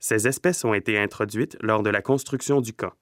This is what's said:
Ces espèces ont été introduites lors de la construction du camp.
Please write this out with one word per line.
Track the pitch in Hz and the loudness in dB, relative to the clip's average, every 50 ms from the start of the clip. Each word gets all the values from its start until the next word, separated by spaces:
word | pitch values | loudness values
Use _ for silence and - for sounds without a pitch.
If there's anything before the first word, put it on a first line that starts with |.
Ces | - - 113 107 107 | -4 0 0 2 2
espèces | 127 135 - - 180 175 - - | 2 0 2 0 0 0 0 0
ont | 113 107 | 0 0
été | 101 - - 107 104 | 0 0 0 0 0
introduites | 104 101 - - 107 101 104 110 - - - - | 0 -2 -2 -4 -4 -4 -2 -2 -4 -4 -6 -4
lors | - 110 110 107 104 | 0 2 2 2 2
de | 107 | 2
la | 101 101 | 0 0
construction | - - 139 135 - - 139 127 - 139 143 139 | 2 2 0 0 0 -2 -6 -4 0 2 2 2
du | 120 110 | 0 -2
camp. | 110 - 101 90 - _ | -4 -8 -8 -8 -8 _